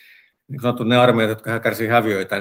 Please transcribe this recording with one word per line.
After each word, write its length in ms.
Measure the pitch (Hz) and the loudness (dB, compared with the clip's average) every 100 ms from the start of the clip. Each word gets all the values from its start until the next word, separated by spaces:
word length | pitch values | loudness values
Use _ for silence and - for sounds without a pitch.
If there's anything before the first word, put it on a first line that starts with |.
| - - _ _ _ | -20 -20 _ _ _
kuin 120 | 135 | -6
sanottu, 240 | 123 123 | -4 -2
ne 120 | 113 123 | 0 4
armeijat, 320 | 123 113 110 | 4 4 0
jotka 320 | 110 - 113 | -4 -6 -4
kärsii 280 | 120 107 110 | -4 -2 0
häviöitä, 520 | 117 110 98 92 98 | 0 0 -2 -4 -6